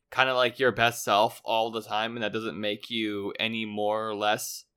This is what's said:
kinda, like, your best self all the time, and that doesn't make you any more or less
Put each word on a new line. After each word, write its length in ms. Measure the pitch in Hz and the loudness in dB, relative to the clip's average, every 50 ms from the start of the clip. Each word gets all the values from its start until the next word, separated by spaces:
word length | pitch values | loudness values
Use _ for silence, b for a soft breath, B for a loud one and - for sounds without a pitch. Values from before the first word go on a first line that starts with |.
| _ - | _ -6
kinda, 220 | - - 131 131 131 | 0 2 2 4 4
like, 260 | 127 123 123 120 - | 4 2 2 2 4
your 120 | 131 123 | 2 4
best 320 | 104 113 117 120 117 - - | 4 4 2 2 2 0 0
self 380 | 120 104 101 110 113 117 - - | 4 4 6 4 4 0 -4 -4
all 260 | - 113 113 113 117 | 0 0 0 0 0
the 100 | 110 113 | -2 -6
time, 340 | 104 107 107 107 110 113 117 | -6 -4 -2 -2 -2 -2 -4
and 80 | 120 110 | -4 -4
that 80 | 104 101 | -2 -2
doesn't 260 | 110 110 110 76 92 | -2 -4 -4 -6 -4
make 300 | 104 104 104 104 - - | -4 -4 -4 -4 -6 -6
you 440 | 120 113 110 104 104 101 98 101 - - | -4 -2 -2 -2 -2 -4 -4 -6 -4 -4
any 260 | 110 113 113 113 110 | -4 -2 -2 -4 -6
more 420 | 107 104 104 104 104 107 110 110 110 | -6 -4 -2 -2 0 0 -2 -2 -4
or 60 | 107 | -4
less 480 | 101 104 107 110 120 - - - - - _ _ | 0 2 2 2 0 -2 -8 -10 -12 -14 _ _